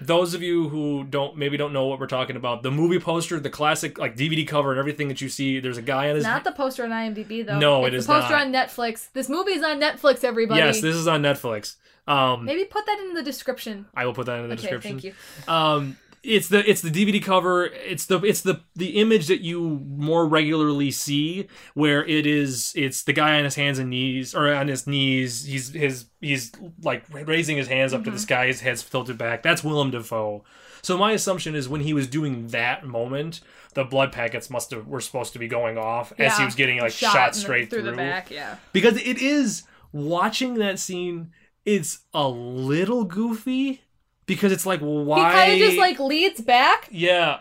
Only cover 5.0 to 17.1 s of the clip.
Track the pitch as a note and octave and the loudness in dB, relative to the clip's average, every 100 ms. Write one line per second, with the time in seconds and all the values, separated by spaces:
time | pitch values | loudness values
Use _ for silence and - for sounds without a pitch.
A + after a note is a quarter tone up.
5 | C#3+ C3 C3 - C3+ C3 B2+ A#2+ A#2 C3 | -4 -4 -8 -4 -2 -2 -4 -6 -2 0
6 | C#3+ D3+ A3+ B3+ F#4 - C4+ C4 A#3 A3+ | 0 0 0 -2 -2 -2 -4 -4 -6 -4
7 | A3+ G#3+ G#3+ A3+ G#3+ - D3 C#3 B2+ B3+ | -4 -6 -8 -8 -4 2 4 4 2 0
8 | A#3 D4+ D#4 D4+ C#4 C4 B3+ - A#3 A3+ | 2 4 4 2 2 0 -2 -2 -6 -6
9 | - C4 B3+ D#4 F#4+ F4 D#4 D4 D4 - | -10 -8 -4 -2 -2 0 -2 0 0 2
10 | D4 B3 B3+ A3+ A3+ A3 D#3 C3 D#3 E3 | 2 4 2 0 2 4 4 4 0 0
11 | E3 D#3 C#3+ C#3 B2 G#2+ - - _ _ | 2 2 2 0 -2 -6 -8 -16 _ _
12 | - C#3+ C3 B2 A#2+ D#4+ G4 G#4 G#4 G#4 | -2 2 4 2 -2 -2 -2 -4 -2 -4
13 | F#4+ E4+ C#4 C4 - A3+ - G3+ G3+ - | -4 -6 -6 -8 -6 -8 -8 -12 -10 -4
14 | B2+ A#2+ A#2+ A#2+ A#2 A2+ A2+ B2 - C3+ | -4 -4 -6 -6 -6 -8 -6 -6 -8 -10
15 | - - - - D3 E3 D#3 D3+ C#3 - | -12 -18 -20 -16 -2 2 4 2 -2 -8
16 | _ _ - G#3+ - G3+ G#3+ F#3+ E3 D#3+ | _ _ 0 2 4 2 4 2 2 2
17 | G#3 | 2